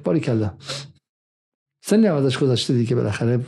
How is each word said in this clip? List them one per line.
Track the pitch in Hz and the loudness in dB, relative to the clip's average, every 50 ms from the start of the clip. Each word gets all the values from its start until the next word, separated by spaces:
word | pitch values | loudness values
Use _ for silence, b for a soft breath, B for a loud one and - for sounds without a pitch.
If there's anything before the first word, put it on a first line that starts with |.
| - | -4
باریکلا. | 180 175 160 135 139 120 110 107 101 - B B B B B B B - _ _ _ _ _ _ _ _ _ _ _ _ _ _ _ _ _ - | -2 -2 0 0 0 -2 -2 -2 -4 -6 B B B B B B B -20 _ _ _ _ _ _ _ _ _ _ _ _ _ _ _ _ _ -4
سنی | - 196 214 220 208 | 0 2 4 4 4
هم | 165 | 2
ازش | 143 135 135 127 - | 2 2 0 0 0
گذشته | 147 135 127 107 - - 139 | 0 0 0 0 0 0 0
دیگه، | 120 120 110 123 | 0 0 0 0
بالاخره | 120 120 113 104 - 120 117 120 120 123 | 0 0 -2 -2 -2 -2 0 0 0 -2